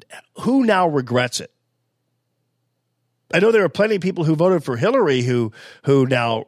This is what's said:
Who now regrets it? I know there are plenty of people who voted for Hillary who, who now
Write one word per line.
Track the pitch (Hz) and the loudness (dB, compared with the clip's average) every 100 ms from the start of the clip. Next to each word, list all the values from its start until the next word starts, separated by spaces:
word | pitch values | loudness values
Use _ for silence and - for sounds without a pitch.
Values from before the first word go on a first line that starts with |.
| - - - - | -20 -20 -20 -8
Who | 135 269 | -2 2
now | 233 190 180 | 2 2 2
regrets | 143 120 123 123 - | -2 -2 -2 -2 -4
it? | - _ _ _ _ _ _ _ _ _ _ _ _ _ _ _ _ _ - | -12 _ _ _ _ _ _ _ _ _ _ _ _ _ _ _ _ _ -6
I | 170 | 0
know | 214 | 2
there | 226 | 2
are | 175 | 2
plenty | - 220 202 | 0 0 0
of | |
people | 185 175 | -2 -2
who | 156 | -2
voted | 156 180 180 | 2 2 0
for | 135 117 | -2 -4
Hillary | 180 269 175 127 | -2 0 0 0
who, | 123 123 110 - - - | 0 -2 -2 -8 -20 -6
who | - 139 127 | 0 2 2
now | 123 117 113 | 0 -2 -4